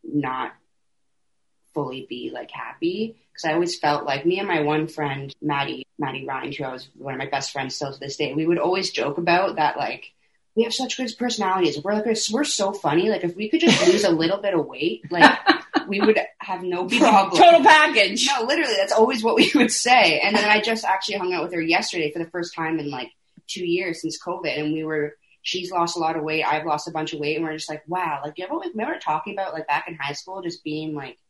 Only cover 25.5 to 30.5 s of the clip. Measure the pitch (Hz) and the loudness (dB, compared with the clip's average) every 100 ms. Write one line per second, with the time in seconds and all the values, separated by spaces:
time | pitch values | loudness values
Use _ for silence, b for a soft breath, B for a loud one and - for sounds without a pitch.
25.5 | 185 175 180 170 175 160 160 151 156 120 | -6 -4 -2 -2 -2 -2 -2 -2 -2 0
26.5 | 156 160 151 165 160 151 156 147 156 160 | -2 -2 -4 -4 -6 -6 -6 -4 -2 -4
27.5 | 156 160 151 - 180 175 139 147 151 185 | -6 -10 -12 -6 -4 -4 -4 -8 -10 -8
28.5 | 320 349 220 247 339 - 151 - 165 190 | -6 -6 -6 -6 -6 -4 -4 -4 -6 -6
29.5 | 156 147 147 165 160 143 143 - 190 175 | -6 -4 -4 -4 -10 -8 -8 -10 -10 -10